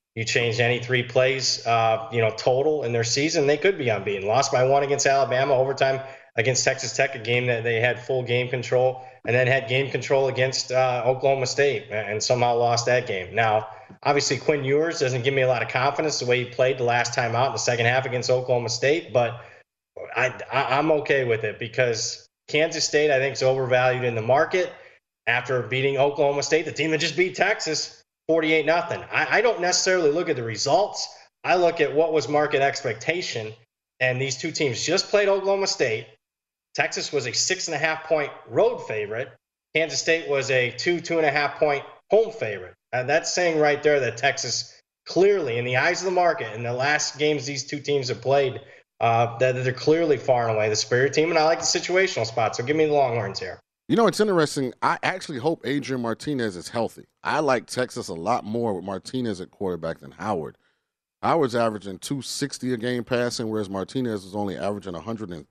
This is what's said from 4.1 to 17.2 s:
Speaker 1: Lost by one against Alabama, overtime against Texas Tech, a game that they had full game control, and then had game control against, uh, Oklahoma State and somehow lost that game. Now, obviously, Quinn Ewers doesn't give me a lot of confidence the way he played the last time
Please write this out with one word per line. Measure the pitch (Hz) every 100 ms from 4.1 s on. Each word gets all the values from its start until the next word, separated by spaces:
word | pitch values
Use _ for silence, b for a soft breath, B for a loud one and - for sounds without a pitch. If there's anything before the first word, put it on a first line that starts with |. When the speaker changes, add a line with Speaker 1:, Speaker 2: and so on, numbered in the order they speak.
| 98 98
Speaker 1:
Lost | 123 135
by | 127
one | 131 139
against | 139 139 139
Alabama, | 139 127 127 139
overtime | 127 131 135 135 135 B B B
against | - 113 117
Texas | - 127 120 -
Tech, | 139
a | 120
game | 110 120 123
that | 117
they | 117 113
had | 123 120
full | - 131
game | 120 123 123
control, | 131 113 127 127 127 B B
and | - 123
then | 123
had | 135 117
game | 131 135
control | 135 - 139 135
against, | 123 131 131 -
uh, | 127 127 123 117
Oklahoma | 127 139 131 127
State | - 143 113 -
and | 107 101 107
somehow | - 123 120 120
lost | 120 117 -
that | 123 120
game. | 95 87
Now, | 101 113 107 - B B -
obviously, | - 143 - 127
Quinn | - 147
Ewers | 131 143 165 160
doesn't | 127 127
give | 127
me | 135
a | 127
lot | 117
of | 113
confidence | 127 139 147 156 139
the | 123
way | 123
he | 117
played | - 127 127
the |
last | 120 120 120
time | -